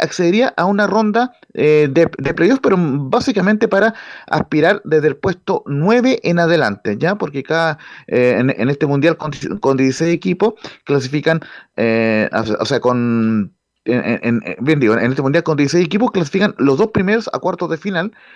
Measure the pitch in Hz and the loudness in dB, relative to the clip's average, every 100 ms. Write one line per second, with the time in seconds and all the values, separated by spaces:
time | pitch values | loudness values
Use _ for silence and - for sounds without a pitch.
0 | 160 - 170 208 262 - 180 202 202 214 | 0 0 0 2 0 0 -2 0 0 0
1 | 214 220 247 - _ - 147 151 147 139 | 0 0 -2 -6 _ 0 2 4 4 2
2 | - - 135 165 175 269 - 185 160 139 | 2 0 -6 0 2 2 2 2 0 -2
3 | 131 240 277 208 180 214 220 196 220 220 | -2 -2 0 0 2 2 2 2 2 -2
4 | - - - 151 - 151 160 214 - 156 | -14 -20 -6 -4 0 2 2 2 0 2
5 | 147 139 196 - - 190 - 143 175 240 | 2 0 -4 -4 -4 -4 -2 -2 2 2
6 | 254 254 - 170 165 170 113 98 110 104 | 2 0 0 0 2 2 2 -2 -4 -2
7 | 160 208 175 143 127 160 165 147 - - | -2 -2 -6 -8 -4 -2 -2 -4 -12 -20
8 | - 123 123 107 127 - 123 143 147 143 | -2 2 2 2 0 0 -2 0 0 2
9 | 160 165 156 - - 101 135 135 131 127 | 0 0 -6 -8 -8 -2 0 2 0 0
10 | 165 175 185 180 214 214 - - - 139 | -2 0 -2 0 -2 -2 -14 -16 -2 -2
11 | 127 147 156 160 - - - - 113 113 | -2 -2 0 -2 -4 -20 -14 -2 0 2
12 | 113 110 104 104 110 110 110 123 123 123 | 2 2 0 -2 -2 -4 -2 0 0 0
13 | 120 117 113 110 92 - _ _ - 123 | 0 0 0 0 -2 -8 _ _ -2 -2
14 | - 113 117 117 - 85 131 151 117 113 | -2 -2 -2 -2 -4 -6 -2 2 2 2
15 | 117 135 135 165 165 147 139 170 170 190 | 0 -2 0 0 0 0 0 0 0 0
16 | 240 196 151 196 208 - 139 135 226 214 | 0 -2 -2 -2 -2 0 0 2 0 0
17 | 190 226 214 135 180 180 170 156 202 180 | 0 -2 -2 -4 -4 -4 -6 -6 -4 -4
18 | 202 - - | -6 -10 -20